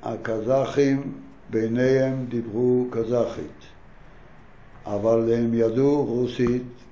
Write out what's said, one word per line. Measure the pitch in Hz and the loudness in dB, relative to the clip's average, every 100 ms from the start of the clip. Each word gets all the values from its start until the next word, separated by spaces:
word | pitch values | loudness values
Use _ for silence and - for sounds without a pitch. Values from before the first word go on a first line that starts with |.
הקזחים | - 110 - 110 110 131 123 143 139 139 139 - - - - | -8 -6 -4 -4 0 0 0 2 2 2 -2 -10 -16 -20 -6
ביניהם | 110 110 117 127 131 131 131 123 | -2 0 2 4 4 2 -2 -4
דיברו | 120 113 104 123 127 123 | -6 -4 0 2 2 0
קזחית, | 123 113 120 113 - 78 - - - - - - - - - - - - - - | -2 -2 0 0 -4 -12 -14 -20 -20 -20 -20 -20 -20 -20 -20 -20 -20 -20 -18 -8
אבל | 101 107 113 117 | -2 2 2 2
הם | 117 117 | 2 2
ידעו | 117 113 113 139 147 | 2 2 2 2 2
רוסית | 120 120 123 - 120 123 127 - - | 0 -2 -2 0 0 0 -4 -14 -20